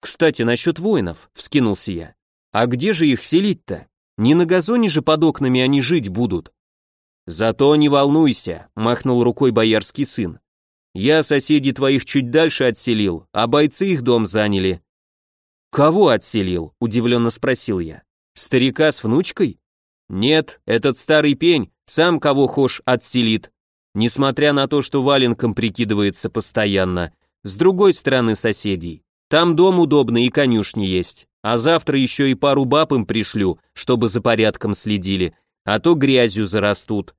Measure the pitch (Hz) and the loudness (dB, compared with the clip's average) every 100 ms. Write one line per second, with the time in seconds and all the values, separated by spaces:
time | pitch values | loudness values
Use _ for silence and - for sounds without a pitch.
0 | - - 165 147 117 120 175 165 190 196 | -12 0 0 2 0 0 -2 -2 0 0
1 | 90 80 - - - 147 120 95 - 87 | -2 -8 -18 -12 -2 0 0 -2 -6 -10
2 | 82 _ _ _ _ 104 120 123 170 160 | -12 _ _ _ _ -2 0 0 -2 2
3 | 160 120 - 160 202 180 - 85 - _ | 2 0 0 0 0 -4 -6 -14 -14 _
4 | _ - 113 160 170 185 175 240 220 151 | _ -2 2 2 4 0 0 0 0 0
5 | 143 156 160 151 131 127 127 143 127 170 | 0 2 2 2 0 2 2 0 0 -2
6 | 104 92 120 90 - _ _ _ _ _ | -2 -4 -4 -4 -8 _ _ _ _ _
7 | _ _ - 82 113 113 139 151 147 139 | _ _ -14 -2 -2 2 2 4 4 2
8 | 139 151 156 113 - 82 - - 110 120 | 2 2 2 0 -6 -10 -14 -4 -2 -2
9 | 131 123 120 117 135 113 113 107 101 - | 0 0 0 2 0 2 2 0 -2 -8
10 | 139 - 92 80 _ _ _ _ _ 95 | -8 -6 -8 -10 _ _ _ _ _ -4
11 | 113 156 147 143 - 151 135 135 135 135 | 0 2 2 0 2 2 2 0 0 0
12 | - 139 123 147 160 - 127 113 - 110 | 0 -2 0 2 2 2 -2 -2 -2 0
13 | 101 82 _ - 117 147 151 - 196 170 | 0 -4 _ -4 0 2 2 0 -2 -2
14 | 120 120 104 107 104 98 95 87 _ _ | 0 0 0 -2 0 0 -2 -4 _ _
15 | _ _ _ _ _ _ _ - 147 180 | _ _ _ _ _ _ _ 2 2 4
16 | 185 110 - 113 92 87 80 _ 117 113 | 4 2 0 -2 -2 -4 -6 _ -4 -2
17 | 120 120 117 - 127 127 - 98 82 76 | 0 0 0 -2 -4 -4 -4 -4 -6 -12
18 | _ _ _ - - 131 127 - 156 - | _ _ _ -14 -2 0 0 2 0 0
19 | 110 127 165 - 165 87 _ _ _ _ | 0 0 0 -2 -4 -4 _ _ _ _
20 | _ 92 120 156 156 - - 113 143 123 | _ -4 0 0 -2 -12 -4 0 0 -4
21 | - 156 147 139 165 165 104 _ - - | 0 2 2 0 2 0 -2 _ -8 0
22 | 170 165 151 139 131 - 131 - - 123 | 0 2 0 2 0 2 -2 -2 -2 -2
23 | - 123 113 110 - _ _ _ _ 101 | -2 -2 0 -2 -4 _ _ _ _ -2
24 | 113 123 139 131 147 143 135 147 131 143 | -2 0 -2 2 0 0 0 -2 -2 -2
25 | 131 139 123 117 120 104 113 95 110 104 | 0 2 2 0 -2 0 -2 -2 -2 0
26 | 101 - - - - - 104 95 92 90 | 0 -2 -6 -6 -4 -2 0 0 0 -2
27 | 82 _ _ _ 101 98 170 185 202 - | -6 _ _ _ -12 2 2 4 2 2
28 | - 131 117 107 117 104 107 95 85 78 | 0 0 0 0 -2 -2 -4 -6 -8 -14
29 | _ _ _ 151 175 160 185 185 165 147 | _ _ _ 0 2 4 4 4 2 2
30 | 117 117 123 147 135 117 101 - 98 92 | 2 2 0 0 0 0 -2 -4 -2 -2
31 | 87 - _ _ 107 117 127 165 - 139 | -4 -12 _ _ -4 -2 0 0 0 -2
32 | 127 - 139 131 143 139 131 147 156 139 | -2 0 -2 0 0 0 0 0 0 -2
33 | 101 113 101 107 98 82 _ - - 127 | -2 -4 -4 -2 -4 -4 _ -12 -2 0
34 | 113 107 120 113 110 - 107 101 107 107 | 0 0 0 2 0 0 -6 -4 -4 -4
35 | 92 95 87 _ _ _ - 104 165 165 | -2 -2 -4 _ _ _ -4 0 2 2
36 | 139 131 120 98 104 104 101 101 - 104 | 4 4 2 0 -2 0 0 -2 -4 -6
37 | 92 | -6